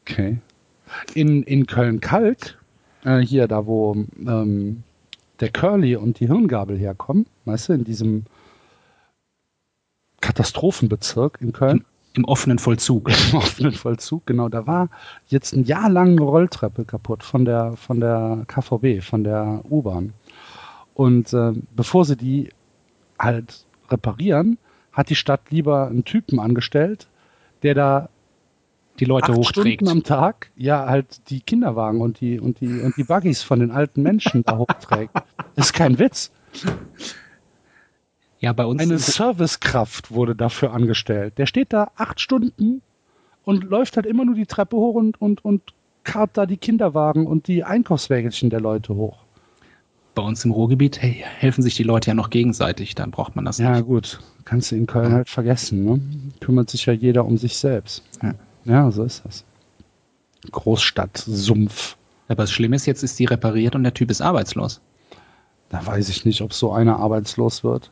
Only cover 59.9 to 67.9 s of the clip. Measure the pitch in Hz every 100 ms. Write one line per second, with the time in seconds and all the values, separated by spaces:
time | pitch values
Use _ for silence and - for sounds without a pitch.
59.9 | _ _ _ _ _ - - - 110 -
60.9 | - 95 - - 104 98 107 104 107 -
61.9 | - _ _ _ 120 104 - 113 135 147
62.9 | 135 131 - 123 120 113 110 117 135 123
63.9 | - 123 107 156 165 107 - - - _
64.9 | _ _ - _ _ _ _ _ 90 87
65.9 | 101 98 95 113 104 107 - 113 101 113
66.9 | 110 107 110 104 - 117 - 117 123 -